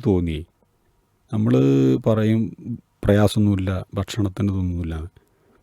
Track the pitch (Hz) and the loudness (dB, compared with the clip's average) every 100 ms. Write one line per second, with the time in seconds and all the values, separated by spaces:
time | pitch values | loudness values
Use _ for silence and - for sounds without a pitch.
0 | 113 92 85 78 90 _ _ _ _ _ | 2 2 0 -4 -10 _ _ _ _ _
1 | _ _ _ 107 110 127 135 135 131 131 | _ _ _ -2 2 2 2 2 2 0
2 | 120 110 107 110 98 - - 117 _ _ | 0 0 2 0 -2 -8 -12 -12 _ _
3 | - 104 104 110 104 98 95 95 - 101 | 2 4 4 4 2 2 0 -4 -6 -8
4 | 95 - 101 92 101 95 90 87 82 80 | -6 -4 -4 -2 -2 -2 -2 -4 -6 -8
5 | 85 _ _ _ _ _ | -10 _ _ _ _ _